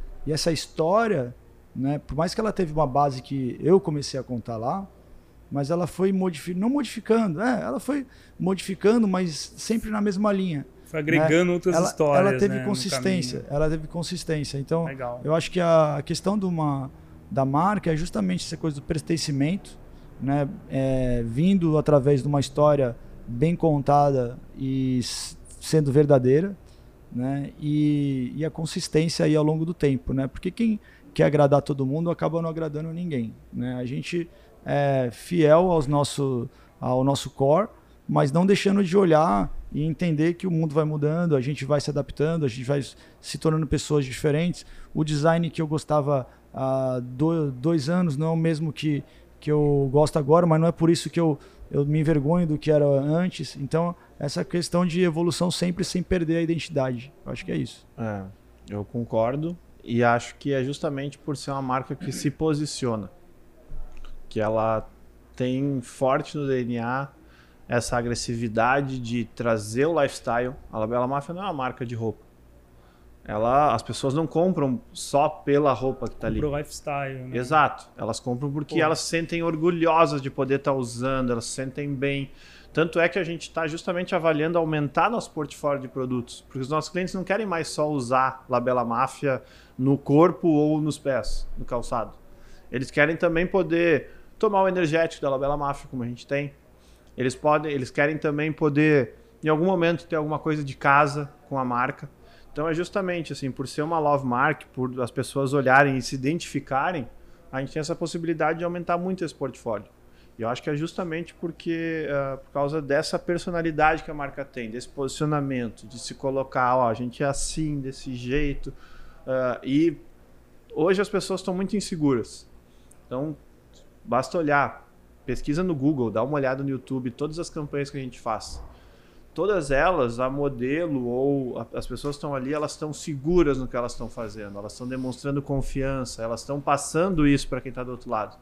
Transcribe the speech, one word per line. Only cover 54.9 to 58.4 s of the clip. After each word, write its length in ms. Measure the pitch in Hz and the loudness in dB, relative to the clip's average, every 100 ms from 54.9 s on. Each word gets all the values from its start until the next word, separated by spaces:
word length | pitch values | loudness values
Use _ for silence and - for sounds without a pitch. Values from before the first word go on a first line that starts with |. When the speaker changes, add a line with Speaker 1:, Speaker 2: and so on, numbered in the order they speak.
| 170 | 2
Speaker 1:
evolução 480 | 180 156 175 - 180 | 2 2 0 0 0
sempre 320 | - 180 175 | 0 -2 -2
sem 200 | 180 180 | -2 -4
perder 320 | 165 185 156 165 | 0 0 2 0
a 60 | |
identidade. 680 | 165 170 - 151 131 123 139 - 131 | 0 -2 -2 -2 -2 -4 -10 -14 -10
Eu 60 | |
acho 120 | 123 | -10
que 60 | 175 | -6
é 60 | 170 | -4
isso. 320 | 123 - - - | -6 -10 -18 -8
Speaker 3:
É, 240 | 110 101 95 - | -6 -6 -10 -16